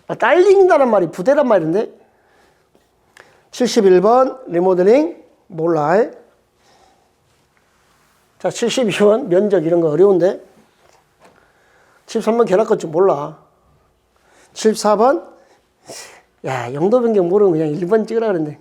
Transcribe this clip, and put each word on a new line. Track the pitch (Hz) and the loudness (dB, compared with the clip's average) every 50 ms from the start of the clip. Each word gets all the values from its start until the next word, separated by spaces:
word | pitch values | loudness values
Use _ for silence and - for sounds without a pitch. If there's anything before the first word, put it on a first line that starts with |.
| _ - | _ -12
아, | 170 | -6
딸린다는 | - 208 226 285 349 359 415 381 392 381 359 359 294 277 247 | -2 -2 0 2 2 2 4 4 4 4 4 4 2 2 2
말이 | 220 196 180 160 | 2 0 0 -2
부대란 | - - 180 247 285 294 285 254 | -4 -4 -2 0 2 2 2 2
말인데? | 220 190 160 156 170 202 233 - - _ _ _ _ _ _ _ _ _ _ _ _ _ _ _ _ _ _ _ _ _ _ _ _ - - _ _ _ _ _ | 0 0 0 -2 -2 -4 -4 -6 -10 _ _ _ _ _ _ _ _ _ _ _ _ _ _ _ _ _ _ _ _ _ _ _ _ -20 -20 _ _ _ _ _
칠십일 | - - 254 220 - 247 202 190 185 180 | -6 -4 -4 -2 0 2 2 4 4 4
번 | 180 214 233 254 262 269 - - - - | 4 2 2 2 2 0 -4 -8 -12 -6
리모델링 | 175 170 180 185 185 175 180 196 226 277 311 330 339 - - _ _ _ _ - | -4 -2 0 0 0 2 2 2 2 2 2 -2 -6 -12 -20 _ _ _ _ -16
몰라. | - 160 160 175 170 156 147 147 170 202 254 302 - - - _ _ _ _ _ _ _ _ _ _ _ _ _ _ _ _ _ _ _ _ _ _ _ _ _ _ _ _ _ _ _ _ _ _ _ _ _ _ _ _ _ _ _ | -10 -6 -4 -2 -2 -2 0 0 0 0 0 -2 -6 -14 -20 _ _ _ _ _ _ _ _ _ _ _ _ _ _ _ _ _ _ _ _ _ _ _ _ _ _ _ _ _ _ _ _ _ _ _ _ _ _ _ _ _ _ _
자, | - 185 | -8 -8
칠십이 | 208 - 240 226 - 262 254 208 160 - | -6 -4 -4 -4 -2 -2 -2 -2 0 2
번 | 208 208 208 233 285 214 | 2 2 2 2 0 0
면적 | 170 180 208 214 196 180 156 | 0 0 2 2 0 0 0
이런 | 160 175 175 | 0 0 0
거 | 165 160 | 0 0
어려운데? | 147 156 185 202 196 175 165 190 - - - - _ _ _ _ _ _ _ _ _ _ _ _ _ _ _ _ _ _ _ _ _ _ _ _ _ _ _ _ _ _ _ - | 2 2 4 4 4 2 0 0 -2 -4 -10 -20 _ _ _ _ _ _ _ _ _ _ _ _ _ _ _ _ _ _ _ _ _ _ _ _ _ _ _ _ _ _ _ -10
칠십삼 | - 226 202 - 226 233 | -8 -6 -4 -2 0 0
번 | 240 | 0
계략 | 175 185 196 220 214 | 0 0 0 0 0
건축 | 220 - - 165 | -2 -4 -4 -4
몰라. | 151 165 190 190 160 143 147 156 160 - _ _ _ _ _ _ _ _ _ _ _ _ _ _ _ _ _ _ _ _ _ _ _ | -2 0 2 2 0 -2 -6 -10 -14 -18 _ _ _ _ _ _ _ _ _ _ _ _ _ _ _ _ _ _ _ _ _ _ _
칠십사 | - - 220 214 220 - 208 214 | -4 -2 -2 0 0 0 0 2
번? | 196 226 254 302 339 - - - _ _ _ _ _ _ _ _ _ _ - - - - - - - _ _ _ _ - | 2 2 2 0 -2 -6 -12 -20 _ _ _ _ _ _ _ _ _ _ -20 -20 -20 -20 -20 -20 -20 _ _ _ _ -10
야, | 156 131 127 120 120 131 | -8 -8 -8 -8 -8 -6
용도 | 143 160 196 220 254 | -4 -2 0 0 0
변경 | 240 233 220 202 180 170 | 0 0 0 0 0 0
모르면 | 180 208 208 190 175 | 2 2 2 2 2
그냥 | 156 160 156 | 0 -2 -2
일 | 151 160 175 170 | -4 -6 -2 0
번 | 214 226 208 220 | 0 0 0 -2
찍으라 | 220 226 226 220 | -4 -4 -2 -2
그랬는데. | 196 170 156 151 151 - | -2 -4 -4 -6 -10 -14